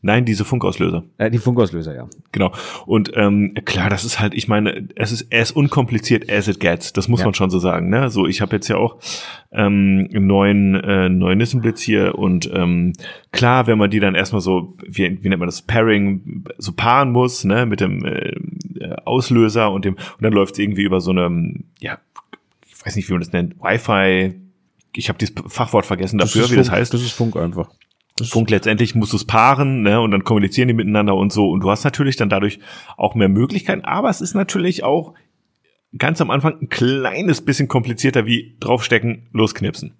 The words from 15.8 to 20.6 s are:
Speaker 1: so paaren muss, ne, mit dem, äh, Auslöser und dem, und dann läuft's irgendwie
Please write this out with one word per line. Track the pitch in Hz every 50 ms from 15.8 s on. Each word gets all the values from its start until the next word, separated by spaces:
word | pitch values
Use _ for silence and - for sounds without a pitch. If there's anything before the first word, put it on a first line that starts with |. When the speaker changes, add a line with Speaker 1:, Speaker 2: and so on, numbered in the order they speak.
| 113 113 107 101 101 101 98 95 - - - - - - -
Speaker 1:
so | _ 101 -
paaren | 85 - 117 117 120 135 143 131
muss, | 120 120 127 123 123 - -
ne, | 98 98 117 123
mit | 113 104 95
dem, | 98 92 95 92 90
äh, | - - - - - - - - - - - - - - - - - - - -
Auslöser | - 120 131 127 - 120 117 113 107 101 117 110 107
und | 95 98 95
dem, | 98 92
und | - - - - _
dann | 107 110 107
läuft's | 101 98 95 -
irgendwie | -